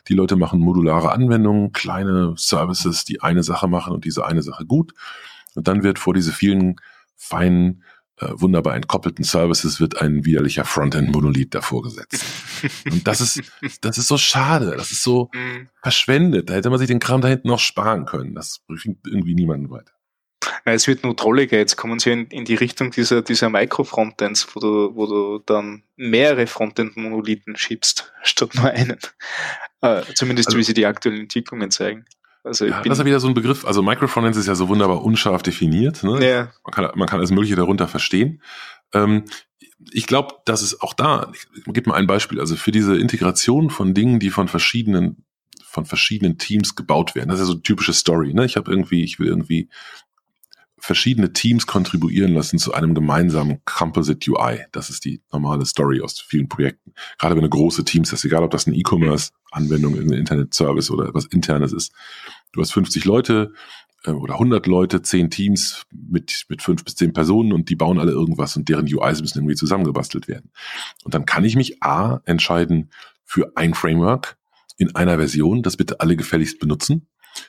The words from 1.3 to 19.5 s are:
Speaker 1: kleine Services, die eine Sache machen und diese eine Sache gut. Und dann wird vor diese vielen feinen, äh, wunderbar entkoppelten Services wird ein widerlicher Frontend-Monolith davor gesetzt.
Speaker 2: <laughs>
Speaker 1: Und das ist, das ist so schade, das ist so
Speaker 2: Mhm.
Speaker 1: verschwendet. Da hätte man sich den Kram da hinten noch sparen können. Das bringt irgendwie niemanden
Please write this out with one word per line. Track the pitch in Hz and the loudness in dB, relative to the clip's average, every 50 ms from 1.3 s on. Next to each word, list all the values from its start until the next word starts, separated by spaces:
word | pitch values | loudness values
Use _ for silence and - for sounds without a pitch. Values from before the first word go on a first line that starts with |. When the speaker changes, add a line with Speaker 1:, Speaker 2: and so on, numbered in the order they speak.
| 117 113 107 104 104 104 104 98 - | 4 4 4 4 4 2 0 0 -2
Speaker 1:
kleine | - - 92 90 92 98 98 92 92 90 85 85 80 | -6 -6 -6 -4 -4 -2 0 2 2 2 0 -2 -4
Services, | - - - 82 80 90 92 - - 87 80 - - | -2 -2 0 0 0 -2 -4 -2 -2 -2 -2 -4 -6
die | - 71 - | -6 -8 -4
eine | - 82 85 90 82 | -2 0 2 2 2
Sache | 82 87 - 98 92 | 0 -2 -2 0 0
machen | 87 87 - 90 85 | 0 -2 -2 -4 -6
und | 80 80 | -6 -6
diese | 82 78 - - | -6 -6 -4 -4
eine | - 82 82 71 | -2 -2 -2 -2
Sache | 69 67 - 80 | -4 -8 -12 -4
gut. | 82 127 156 165 - - - - - - - - - - - - - _ | 0 0 0 0 0 -6 -16 -20 -18 -18 -18 -20 -20 -20 -20 -20 -12 _
Und | - - | -4 -2
dann | 92 95 104 98 | 0 0 2 2
wird | 101 92 - | 0 0 0
vor | - 92 90 | 0 0 2
diese | 95 87 80 | 2 0 0
vielen | - - - 101 98 95 92 92 90 - - - - - _ _ _ | 0 2 2 2 4 4 2 2 0 -2 -10 -20 -20 -20 _ _ _
feinen, | _ - - - 85 87 90 90 90 90 90 90 - _ _ _ _ _ _ _ - | _ -12 -8 -2 2 4 4 6 6 4 2 0 -4 _ _ _ _ _ _ _ -10
äh, | - - - | -10 -10 -4
wunderbar | - 90 92 92 82 - 76 60 | 0 2 2 4 4 2 2 -2
entkoppelten | 60 - - - 92 - 85 - - - | -2 -2 -2 -2 -2 -2 -4 -4 -2 -4
Services | - - 85 85 87 82 - - 80 73 - | 0 2 2 2 4 2 2 0 -2 0 0
wird | 82 - - - | 0 0 0 -2
ein | 82 76 73 73 71 | 0 0 0 0 2
widerlicher | 80 78 71 71 69 - - 71 | 2 2 4 2 0 0 -2 -4
Frontend-Monolith | - - - 71 71 69 76 69 - 73 76 73 73 69 65 65 - - | -2 -2 0 0 0 0 0 0 2 2 2 2 2 2 2 0 -2 -4
davor | - - - 65 60 - | -6 -6 -4 -6 -6 -6
gesetzt. | 117 113 - - - - - - - - - - - - - | -8 -12 -14 -14 -10 -8 -8 -8 -8 -10 -12 -12 -14 -12 -8
Speaker 2:
<laughs> | - 139 - - - 143 | -6 -6 -8 -6 -6 -2
Speaker 1:
Und | 160 175 165 | -2 0 0
das | - 113 - | 0 0 0
ist, | 123 117 - 143 - - - - - 135 - - | -2 -2 -2 -4 -8 -12 -16 -12 -12 -12 -10 -6
das | - 110 110 120 | -6 -4 -4 -2
ist | 117 | 0
so | - 143 | 0 0
schade, | 139 - - - 131 131 139 165 151 117 90 67 | 2 2 2 2 2 2 2 2 2 2 0 -2
das | 64 - - - | -4 -8 -8 -6
ist | - - | -2 0
so | 123 123 127 123 123 - | 2 2 2 0 -2 -6
Speaker 2:
Mhm. | 127 123 127 123 123 131 - _ _ - | -10 -10 -10 -10 -12 -16 -20 _ _ -4
Speaker 1:
verschwendet. | 131 - - - - 131 147 175 180 139 92 - - | 0 0 0 2 2 4 4 4 4 4 2 0 0
Da | 92 | -2
hätte | 98 95 123 | 0 0 2
man | 127 127 | 2 2
sich | 131 | 2
den | 123 123 120 | 2 0 0
Kram | - - 127 131 | 2 2 2 2
da | 127 | 4
hinten | 131 131 127 - 120 | 2 2 2 2 0
noch | 123 113 | 0 2
sparen | - - - - 101 110 110 92 69 | 0 -2 -2 -2 0 0 0 -2 -4
können. | - - 73 64 71 - | -6 -8 -8 -8 -10 -12
Das | - - - - - _ _ | -12 -12 -14 -14 -16 _ _
bringt | 80 80 - 107 92 - _ | -14 -10 -8 -8 -8 -8 _
irgendwie | - - 101 85 85 85 | -6 -4 -2 -2 0 0
niemanden | 87 87 80 | 0 2 0